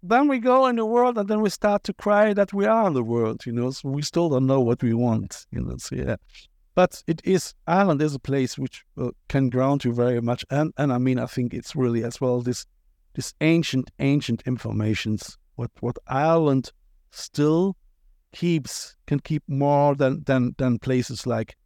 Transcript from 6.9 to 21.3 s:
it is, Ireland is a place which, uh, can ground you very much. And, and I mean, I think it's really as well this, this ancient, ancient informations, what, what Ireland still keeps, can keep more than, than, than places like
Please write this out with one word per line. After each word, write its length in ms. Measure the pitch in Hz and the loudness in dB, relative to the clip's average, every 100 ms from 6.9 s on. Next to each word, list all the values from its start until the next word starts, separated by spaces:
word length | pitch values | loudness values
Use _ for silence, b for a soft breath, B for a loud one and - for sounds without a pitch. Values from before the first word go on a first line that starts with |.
| - - | 0 -6
it 140 | 165 - | -4 0
is, 300 | 190 - - - | 0 -2 -12 -2
Ireland 340 | 175 196 147 | 2 2 2
is 120 | 151 | 0
a 60 | 139 | -4
place 380 | - 139 127 - | -4 -2 -2 -4
which, 280 | 135 - _ - | -10 -10 _ -8
uh, 140 | 127 - _ | -8 -8 _
can 220 | 139 135 | 0 0
ground 340 | 123 131 143 | 2 2 2
you 80 | 127 | 0
very 300 | 120 120 120 | 0 2 2
much. 240 | 117 123 - | 0 -4 -2
And, 220 | 139 156 - | -2 -2 0
and 160 | 143 | 0
I 60 | 123 | 2
mean, 200 | 127 127 | 0 0
I 60 | 120 | -4
think 280 | - 123 | -4 -4
it's 220 | 123 - - | -6 -10 -2
really 280 | 127 117 | 0 0
as 180 | 117 - | -4 -4
well 200 | 131 123 | -2 0
this, 240 | 120 120 - _ _ _ _ - | -2 -6 -8 _ _ _ _ -10
this 180 | - - | -10 -2
ancient, 500 | 156 165 165 131 123 _ | 2 2 2 -4 -6 _
ancient 440 | 139 143 - 117 - | 0 0 0 -6 -4
informations, 920 | 127 113 107 107 107 - 107 - - _ - | -6 -4 -2 -2 -2 -2 -6 -6 -20 _ -10
what, 160 | 117 _ | -10 _
what 160 | 120 123 - | -8 -8 -6
Ireland 640 | 131 151 165 151 135 120 _ _ _ _ | -2 2 4 4 2 -2 _ _ _ _
still 640 | - - - 147 160 190 185 _ _ _ _ _ | -18 -12 0 2 2 0 -4 _ _ _ _ _
keeps, 640 | - 170 165 127 - - _ - | -4 0 0 -2 -12 -14 _ -4
can 120 | 143 | -4
keep 240 | - 156 - | -2 -6 -4
more 480 | 135 143 143 143 143 | -2 2 2 2 2
than, 280 | 135 135 | 0 0
than, 320 | 147 131 123 - | 0 0 0 -2
than 220 | 127 120 | -2 -2
places 480 | - 127 120 113 | 0 -2 -2 -6
like 300 | - | -4